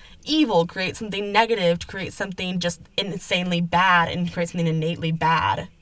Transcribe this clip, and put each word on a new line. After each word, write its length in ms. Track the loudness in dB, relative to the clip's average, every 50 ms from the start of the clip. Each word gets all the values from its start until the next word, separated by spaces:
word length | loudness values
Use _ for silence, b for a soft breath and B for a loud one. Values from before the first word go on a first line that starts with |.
| B B B B B
evil, 420 | -2 2 2 4 4 4 2 2
create 300 | 2 -2 -4 -4 -4 -4
something 360 | -6 -8 -6 -6 -4 -4 0
negative, 480 | 2 2 4 4 2 2 2 2 2 0
to 80 | -2
create 260 | -10 -8 -8 -8 -8 -6
something 460 | -6 -6 -6 -6 -6 -6 -4 -4 -2
just 200 | -2 -2 -4 -4 -14 -8 -6
insanely 640 | -6 -4 -4 -6 -8 -4 -2 -2 -2 0 0 0 0
bad 500 | 0 2 2 4 4 6 6 4 4 2
and 220 | -2 -4 -4 -4
create 180 | -2 -4 -4 -2
something 180 | -2 0 0
innately 440 | 0 0 0 0 -2 -4 -2 -2 -2
bad 560 | -2 0 2 2 2 2 2 0 -2 -2 -4 -10 _ b